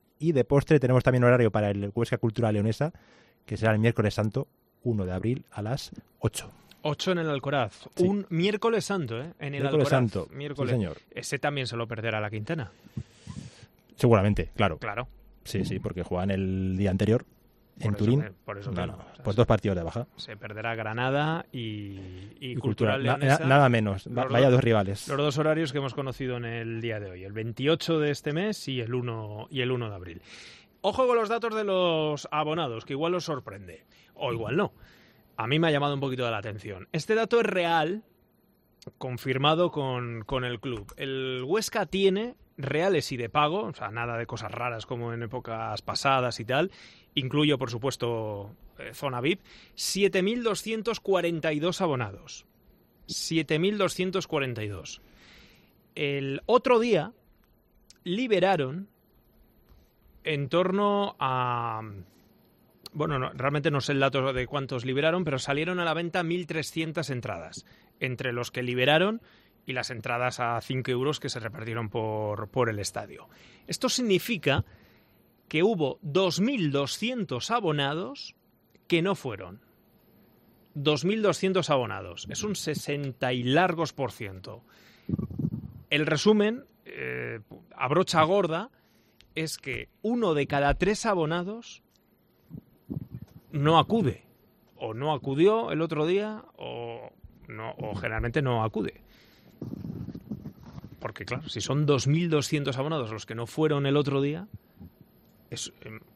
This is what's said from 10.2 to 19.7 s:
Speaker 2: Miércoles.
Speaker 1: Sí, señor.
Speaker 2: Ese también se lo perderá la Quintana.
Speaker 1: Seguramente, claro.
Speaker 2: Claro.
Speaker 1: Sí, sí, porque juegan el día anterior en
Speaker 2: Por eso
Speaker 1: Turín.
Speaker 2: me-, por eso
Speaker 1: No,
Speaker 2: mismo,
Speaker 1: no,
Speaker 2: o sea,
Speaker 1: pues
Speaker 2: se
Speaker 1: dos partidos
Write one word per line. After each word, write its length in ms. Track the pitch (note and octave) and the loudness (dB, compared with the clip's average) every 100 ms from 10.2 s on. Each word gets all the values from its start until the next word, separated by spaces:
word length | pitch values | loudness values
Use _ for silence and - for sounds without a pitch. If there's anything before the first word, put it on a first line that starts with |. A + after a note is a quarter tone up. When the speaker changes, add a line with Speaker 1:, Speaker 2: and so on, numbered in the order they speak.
| D#2+ | -6
Speaker 2:
Miércoles. 380 | C3 D3 C#3+ A#2+ | -8 -8 -4 0
Speaker 1:
Sí, 40 | A#2+ | 0
señor. 200 | F2+ C#2+ - | 0 -4 -12
Speaker 2:
Ese 260 | - - C#3+ | -12 -6 -4
también 300 | D3 C#3+ B2 | -2 -2 -4
se 80 | A#2 | -4
lo 100 | A2+ | -6
perderá 320 | A2 A2+ G#2+ | -4 -2 -2
la 80 | G#2 | -2
Quintana. 400 | G#2+ G#2+ E3 G#2+ - - - - - - - - - - _ _ - | -4 -4 -4 -6 -12 -14 -12 -12 -16 -16 -14 -14 -18 -20 _ _ 2
Speaker 1:
Seguramente, 560 | B2 A2 G2+ G2 E2 - | 6 8 6 2 0 2
claro. 220 | G2+ D#2 | 0 0
Speaker 2:
Claro. 300 | A2 G#2 B2+ - - - | -6 -6 -8 -12 -20 -20
Speaker 1:
Sí, 220 | - G2+ F2+ | -6 -4 -2
sí, 140 | F#2 | -4
porque 240 | G2+ F2+ | -6 -6
juegan 260 | E2+ F2+ F#2+ | -4 -2 0
el 440 | F#2+ F#2+ F#2+ F#2+ F#2 | 0 0 0 0 0
día 140 | G2 | 2
anterior 340 | F#2+ G#2 A#2 - _ _ _ _ - | 2 4 2 0 _ _ _ _ -6
en 120 | A2 | -2
Speaker 2:
Por 40 | G2+ | 0
eso 100 | A2 | 4
Speaker 1:
Turín. 140 | C3+ | 2
Speaker 2:
me-, 120 | G#2+ | 2
por 260 | F#2 - G2+ | -8 -12 -10
eso 140 | G#2 | -6
Speaker 1:
No, 100 | F2+ F2 | -4 -4
Speaker 2:
mismo, 120 | - | -6
Speaker 1:
no, 60 | |
Speaker 2:
o 120 | - - | -16 -8
sea, 80 | |
Speaker 1:
pues 120 | C3 G2+ | -2 2
Speaker 2:
se 20 | |
Speaker 1:
dos 100 | A#2 | 4
partidos 300 | A2 G#2+ | 4 2